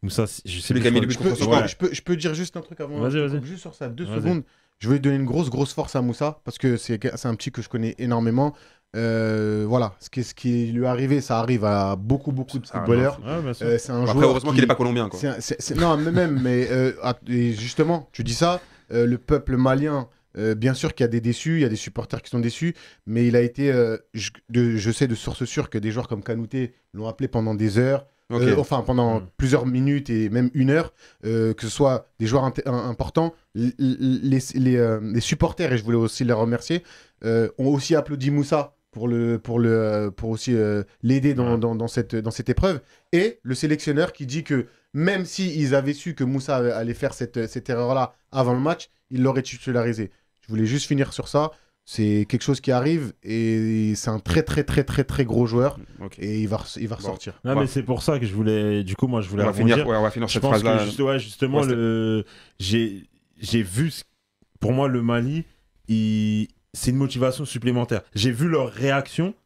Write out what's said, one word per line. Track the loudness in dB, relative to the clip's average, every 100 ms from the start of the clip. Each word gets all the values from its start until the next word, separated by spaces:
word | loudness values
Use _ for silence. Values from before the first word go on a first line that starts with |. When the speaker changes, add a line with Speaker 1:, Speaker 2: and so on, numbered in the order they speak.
Speaker 1:
Moussa, | -4 -2 -2 -4 -10
je | -10
sais | -2
Speaker 2:
Celui | 2
Speaker 1:
plus |
Speaker 2:
qui | 4
a |
mis | 4
le | 2
Speaker 1:
comment |
Speaker 2:
but |
Speaker 3:
Je | 0
peux, | 0
Speaker 2:
contre | 0
Speaker 3:
je |
Speaker 2:
son | 4
camp. | 4
Speaker 3:
peux, | 2
je | 0
peux, | -2 -2
je |
peux | -4 -2
dire | -2 -4
juste | -6 -10
un |
truc | -16 -14
avant. | -10 -4
Speaker 1:
Vas-y, | -2
Speaker 3:
Je | 0
te |
Speaker 1:
vas-y. | 0 -2
Speaker 3:
coupe | -6
juste | -12
sur | -16
ça | -12 -12
deux | -8 -6
Speaker 1:
Vas-y. | -2
Speaker 3:
secondes. | 0 0 -2 _ _ _
Je | 2
voulais | 2
donner | 4 2
une | 0
grosse, | 0 0
grosse | 0 -2
force | -2 -4 -2
à |
Moussa | -2 0 -4 -4
parce | -12 -2
que | 0 0
c'est, | -2 -4 -4 -4
c'est | -4
un |
petit | -4 -6
que | -8
je | -6
connais | -4 -4 -2
énormément. | -2 2 2 2 0 -2 -20 _ _ -4
Euh, | 0 0 0 0 0 0 0
voilà, | 0 0 -4
ce | -10
qui, | -8
ce | -8
qui | -6 -2 0 0
lui | 0
est | 0
arrivé, | 0 2 0
ça | 0 -2
arrive | 0 2 2
à | 2 0 -2
beaucoup, | 0 0 0
beaucoup | -6 -4 -8
de | -8
Speaker 2:
Ça | -6
arrive, | 2
Speaker 3:
footballeurs. | 4 4 -2 -8
Speaker 1:
Ouais, | -6
bien | -6
sûr. | -4 0
Speaker 3:
Euh, | 0
c'est | 0
un | -2
Speaker 2:
Après, | 2
Speaker 3:
joueur | 6 6
Speaker 2:
heureusement | 6 2
Speaker 3:
qui | 4
Speaker 2:
qu'il |
est | 4
pas | 4
colombien, | 2 2 -2
quoi. | -2
Speaker 3:
c'est | -4
un, | -4
c'est, | -6 -6
c'est, | -4 0
non, | 2 2
mais | 2
même, | 2 2 2
mais, | 2 2 2
euh, | 2 0 0
à-, | -4 -6 -2
et | 0 0
justement, | 0 -6 0 2 2 -4
tu | -8
dis | -6
ça, | 0 2 0 -6 -20 _
euh, | 0 2
le | 0
peuple | 0 0 2 2
malien, | 4 2 0 -2 -6 _ _ -4
euh, | -2 0
bien | 0
sûr | 0 -4 0
qu'il |
y | 0
a |
des | 2
déçus, | 0 -2 0 2
il |
y | 2
a |
des | 0
supporters | -6 -10 -8 -8
qui | -6
sont | -2
déçus, | -2 -2 -4 -4 -14 -20 -6
mais | 2 4
il | 4
a |
été, | 2 0 0
euh, | 4 2 0 _
je, | -10 -10 -12 _
de, | 2 2 2
je | 0
sais | 0 0
de | 0
source | -6 -8 -6
sûre | -4 -4
que | -4
des | -4
joueurs | -4 -6
comme | -8
Kanouté | -6 -6 -4 -4 -6 _ _
l'ont | -10 -8
appelé | -6 -2
pendant | 0 0 0
des | 2 2
heures, | 2 2 -4 _ _
Speaker 2:
Ok. | 2
Speaker 3:
euh, | 4 4
enfin | 2 0
pendant | 0 2 2 2
Speaker 1:
Hmm. | -2 _
Speaker 3:
plusieurs | 2 4 4
minutes | 2 2 0 0
et | 0 0
même | 2 2
une | 2 4
heure, | 4 2 _ -20 _ -2
euh, | 0 2
que | 0
ce | -6
soit | 2 2 2 -4 _
des | 2
joueurs | 2 2
inté-, | -2 -2
un, | -2 -2
importants, | -4 -2 0 0 -2 _ -2
l-, | -2 0
l-, | -2 0 0 0
les, | 2 0 0 0
les, | 2 4
euh, | 2 0
les | -2 -2
supporters, | -2 0 0 0 0
et | 0
je |
voulais | 2 2
aussi | 2 0
les | 0
remercier, | 2 2 -2 -2 -6 -6 -20 -20 _ -2
euh, | 0 0 0
ont | 0
aussi | 0 2 0
applaudi | 0 -2 0
Moussa | 0 2 0 -2 _ _
pour | -6 -2
le, | 0 2 0
pour | -2 2
le, | 4
euh, | 4 2 0 -2
pour | -4 -6
aussi, | -4 0 2
euh, | 2 0 -4 _
l'aider | 2 2 2 2
dans, | 2
Speaker 1:
Ouais. | 2
Speaker 3:
dans, | 0 -2
dans | -4
cette, | -4 -2 -2
dans | -4
cette | -6 -2
épreuve, | 2 2 0 -6 _ _
et | 2 2 -2
le | -8 -4
sélectionneur | 0 0 0 0 0
qui | -2 -8
dit | -8
que | -2 -2 -2 _ _
même | -2 0 0 -4
si | -4 -4 0
ils | 2
avaient | 2 2
su | -4 -6
que | -4 -2
Moussa | -2 -2 0 0 -2
allait | -4
faire | -4 -6
cette, | -6 -8 -6 -6
cette | -6 -6
erreur-là | -2 0 0 -2 _ _
avant | 0 0
le | 2
match, | 0 -2 -6 _ _
il | 0
l'aurait | 2 0
titularisé. | -4 -10 -4 -2 0 -2 -6 _ _ _
Je | _
voulais | -2 0
juste | 0 0
finir | 0 0
sur | -4 -4
ça. | -2 -2 -6 _ _ _
C'est | -2 2 2 0
quelque | -2
chose | 0 -2
qui | 2
arrive | 2 2 0 -4 -10
et | -8 -2 0 0 0 0 0 -2
c'est | -2
un | -4
très, | 0 0
très, | 2 -2 0
très, | 0
très, | 0 0 -2
très | 0
gros | 0 2 2
joueur | 2 0 -2 -16 -14
Speaker 2:
Ok. | -14 -10
Speaker 3:
et | -6 -2
il | -2
va | -2
re-, | -6 -8
il | -8
va | -6
Speaker 2:
Bon. |
Speaker 3:
ressortir. | -8 -8 -12 -10 -2
Speaker 1:
Non, |
Speaker 2:
Ouais. | 0
Speaker 1:
mais | 0
c'est | -2
pour | -2 -2
ça | 0 0
que | -2
je |
voulais, | 0 0 2 2 0
du | -2 -2
coup, | -2
moi, | -2
je | -2
voulais | 0
Speaker 2:
On | 0
va |
finir, | 4 4 4
Speaker 1:
rebondir. | 4
Speaker 2:
ouais, | 2
on |
va | 0
finir | 0 -2
Speaker 1:
Je |
Speaker 2:
cette | 0
Speaker 1:
pense | 2 2
que | 4
Speaker 2:
phrase-là. | 2 0
Speaker 1:
juste, | 0
ouais, | 0 0
justement, | -4 -4 0 2
Speaker 2:
Ouais, |
c'était | 2 2
Speaker 1:
le, | 2 0 0 0 -2 -12 -20 _
j'ai, | 0 0 0 -4 -16 _ _ _
j'ai | -2 0
vu, | 0 -2 -2
ce... | -4 -16 _ _ _ _ _
pour | -2
moi, | 2 2
le | 0
Mali, | 0 0 0 -4 -6 _ _ _ -2
il... | 0 2 2 0 0 -2 _ _
c'est | -6 -2
une | 0
motivation | 0 0 -2 -2 -6
supplémentaire. | -4 0 0 0 -4 -4 0
J'ai | 0
vu | 2 2
leur | 2 0
réaction | -2 0 0 -2 -4 -4 -4